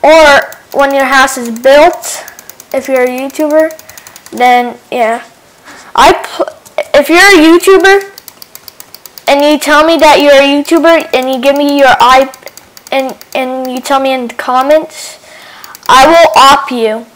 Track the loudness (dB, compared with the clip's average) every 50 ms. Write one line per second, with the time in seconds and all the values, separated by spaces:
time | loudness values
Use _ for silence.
0 | 2 4 4 4 4 4 2 0 -2 -6 -18 -20 _ _ -4 -4 -2 -2 -2 -2
1 | -2 0 0 0 0 0 -4 -8 -10 -10 -10 -2 2 4 4 4 4 2 0 -2
2 | -12 -12 -14 -14 -16 -18 -20 -20 _ -20 -20 _ -14 _ -8 -8 -6 -4 -2 -2
3 | -2 -2 -4 -8 -10 -10 -6 -6 -4 0 0 0 0 0 -6 -14 -20 -20 -20 -20
4 | _ -20 -20 -20 _ -18 -6 -2 0 2 2 0 -2 -4 -10 -14 _ _ -6 -4
5 | -4 -4 -4 -6 -10 -18 _ _ _ _ _ _ _ -20 -20 -20 -20 -8 _ 0
6 | 2 2 0 0 -6 -14 -8 -8 -8 -8 -8 -20 _ -12 _ -10 -8 0 0 0
7 | 2 2 2 2 4 4 4 4 4 4 4 4 4 4 2 4 4 2 2 0
8 | -2 -6 -20 -20 _ -20 _ _ -20 _ _ -20 _ -20 _ _ -20 _ -20 _
9 | _ -20 _ -10 _ -2 -2 0 2 0 0 0 0 0 2 2 2 2 2 2
10 | 2 2 2 2 2 4 4 4 4 2 0 -2 -2 -2 -2 0 2 2 2 2
11 | 0 -4 -6 -4 -4 -4 -6 -2 -2 -2 0 0 -2 -2 0 2 2 2 2 2
12 | 2 2 2 2 0 -2 -8 -20 -20 -20 _ -20 _ _ _ -20 _ -8 -6 -6
13 | -6 -6 -10 -14 -20 _ -8 -8 -6 -6 -8 -8 -8 -8 -10 -10 -10 -8 -8 -6
14 | -4 -4 -6 -6 -8 -10 -12 -12 -8 -4 -4 -4 0 0 0 -2 -2 -6 -16 -20
15 | -20 -20 -20 -20 _ -20 -20 -20 -20 -20 -20 -20 -20 -20 -20 -14 -4 0 2 2
16 | 4 4 4 4 4 4 4 4 4 4 2 0 -2 -8 -6 -4 -4 -4 -4 -6
17 | -10 -16 _